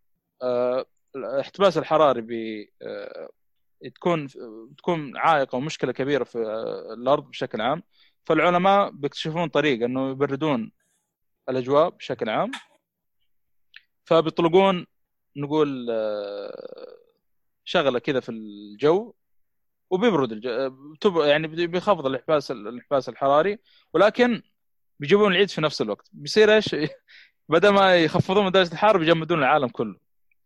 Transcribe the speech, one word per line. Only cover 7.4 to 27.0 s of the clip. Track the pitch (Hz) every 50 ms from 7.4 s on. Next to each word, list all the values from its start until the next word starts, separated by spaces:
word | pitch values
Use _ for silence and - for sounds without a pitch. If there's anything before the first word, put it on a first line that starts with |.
| 135 - - 110
عام. | 107 123 147 175 - _ _ _ _ _ _ _ _
فالعلماء | - 160 156 151 180 175 175 180 196 196 202 196 -
بيكتشفون | - 139 139 143 - - - 160 156 175 175 147
طريقة | - 147 143 151 131 110 117
إنه | 120 127 131 135 135
يبردون | 135 131 143 139 135 135 156 156 139 117 107 - _ _ _ _ _ _ _ _ _ _ _ _ _ _ - -
الأجواء | 127 131 123 127 143 143 160 185
بشكل | - - - - 135 - 120 110
عام. | 107 131 180 233 269 - - _ _ _ _ _ _ _ _ _ _ _ _ _ _ _ _ _ _ _ _ _ _ - _ _ _ _ _
فبيطلقون | - 170 165 156 156 - - 170 165 165 190 196 196 190 175 - _ _ _ _ _ _ _ _ _ -
نقول، | 143 143 139 151 156 151 143 135 127 120 120
آه، | 113 110 107 107 104 104 101 101 101 101 98 - - - - - - - - - - - _ _ _ _ _ _ _ _ _ _ _ _ -
شغلة | - - 180 151 135 123 120
كذا | - 160 139 127
في | - -
الجو | 117 113 107 107 101 104 104 104 104 101 135 151 165 196 233 233 - _ _ _ _ _ _ _ _ _ _ _ _ _ _ -
وبيبرد | 185 185 220 240 185 147 131 113
الج-، | 110 107 110
آه، | 127 113 120 135 131 131 131 139 147 156 -
تب-، | - 214 175
يعني | 165 147 147 143 156 160
بي-، | 151 160 165 175
بيخفض | 170 165 185 - 214 196 165 139
الانحباس، | 131 135 127 - - 156 147 - -
الانحباس | 135 107 104 107 120 120 - - 143 135 127 127
الحراري، | 117 - 139 139 139 151 165 196 208 - _ _ _ _ _ _
ولكن | - 160 196 - - - 247 247 226 131 - _ _ _ _ _ _ _ _ _ _ -
بيجيبون | 147 143 190 202 214 202
العيد | 180 180 202 185
في | - 175
نفس | 156 151 - -
الوقت. | 127 104 101 - _ _
بيصير | - - 143 147 - 214 214 208 214
إيش؟ | 214 208 - - 147 151 151 - -